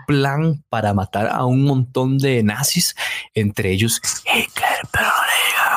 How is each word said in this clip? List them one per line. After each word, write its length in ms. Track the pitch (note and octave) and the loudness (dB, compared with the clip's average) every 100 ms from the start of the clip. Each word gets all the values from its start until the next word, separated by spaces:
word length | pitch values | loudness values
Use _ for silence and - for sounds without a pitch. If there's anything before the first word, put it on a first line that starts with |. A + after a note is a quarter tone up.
| - | 0
plan 580 | D3 C#3 C#3+ D#3+ D3 - | 2 2 2 0 -2 -4
para 260 | A2+ G#2 | -2 0
matar 340 | G2+ F#2+ G2+ A2 | 0 -2 -2 -2
a 160 | - | 0
un 180 | B2+ C3 | 2 2
montón 560 | C#3 C3 B2 C3 C3 C3+ | 4 2 0 0 0 2
de 240 | C#3 B2+ | 2 2
nazis, 540 | G#2 G#2+ C#3+ F3+ - - - - - | 2 0 -2 0 -2 -2 -8 -8 -6
entre 360 | - G#2 G2+ G2 | -2 -2 0 0
ellos 300 | F#2+ A2+ A2+ - - | 2 0 0 -4 -6
Hitler, 560 | - - - - - - - | -2 -2 -2 -4 -2 -2 -4
pero 140 | - | -2
no 60 | - | 0
le 460 | - - - - - - | 0 0 0 0 0 0